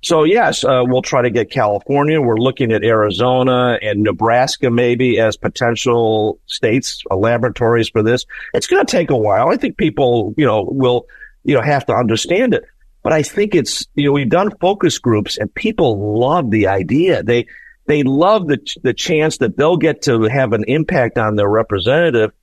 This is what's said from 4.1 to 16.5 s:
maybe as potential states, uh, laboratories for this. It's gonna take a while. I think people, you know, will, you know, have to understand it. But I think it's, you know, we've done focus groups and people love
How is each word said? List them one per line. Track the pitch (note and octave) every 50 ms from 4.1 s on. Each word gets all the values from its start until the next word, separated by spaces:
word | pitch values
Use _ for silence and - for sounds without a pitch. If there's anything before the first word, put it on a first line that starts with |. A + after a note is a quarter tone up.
| F#2+ F2 A2 A2+ A2+ B2 C3 C#3 - - - B2+
maybe | A#2 A#2+ B2 A#2+ B2 A#2 C3 B2+ A#2 -
as | A2+ A2 G2+
potential | - - G#2+ - - B2+ A#2 A#2 A2+ - C3 A#2+ A#2 A#2 A2 A2 A2 G#2+ A2 - - _
states, | _ - - - A#2 A2 C3+ - - - - - -
uh, | -
laboratories | F#2+ G2+ A2+ A#2+ A#2+ A2+ B2 G2 - A#2+ A2+ A#2 A#2 A2+ -
for | _ A2+ G#2+
this. | A2 A#2+ B2 - _ - - - - -
It's | - -
gonna | - F4+ G4 F4
take | - - B3 D#3+ -
a | -
while. | B2 G#2+ G#2 G2+ G2 A#2+ D3+
I | G#3+
think | A#3+ - - -
people, | - - D#3 - - C#3+ B2 A#2+ A#2+ G#2 G2+ G#2+
you | - D3+
know, | B2 G#2+ G#2+ G2
will, | F2 - C#3 C3+ B2 B2 B2 - _ - - - - _ _ _
you | - D3
know, | C3 A2
have | D3 D3 C#3 -
to | - A#2+
understand | G#2 B2+ A2 A2+ A2 - - E3+ G3 B3+ B3+ F#3+
it. | - - - _ _ _ - _ _ _
But | - D#3+
I | D#3 D3
think | - - - G#3 G#3+ G3+
it's, | F3 B2 - - - - _ _
you | - C#3+
know, | C#3+ C#3
we've | C#3+ C#3 A#2
done | G2 E3+ G3 G#3 G#3 -
focus | - F3+ G3+ G3+ - E3+ - -
groups | - B2 A2+ G#2+ G2+ - - -
and | G#2+ G2+ _
people | - - A3 A3 A3 E3+ C3+ A2 G2+ G2+ G#2 G#2 A2
love | B2 C3+ D#3 F3+ D#3+ A#2